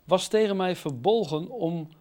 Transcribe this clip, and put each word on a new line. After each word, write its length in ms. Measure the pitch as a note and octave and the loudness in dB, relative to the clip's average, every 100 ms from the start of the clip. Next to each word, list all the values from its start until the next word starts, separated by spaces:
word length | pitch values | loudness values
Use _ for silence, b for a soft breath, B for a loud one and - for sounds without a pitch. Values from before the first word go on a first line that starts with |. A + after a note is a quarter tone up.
was 240 | - F#3 - | 0 0 2
tegen 280 | G#3+ G#3+ F#3+ | 2 4 2
mij 200 | F#3 E3+ | 0 -2
verbolgen 760 | D#3 B2 E3 A3+ D#3 D3+ F#3 | -6 -2 2 2 0 -4 -6
om 380 | B3 E3+ E3+ D#3+ - | -4 -4 -4 -8 -14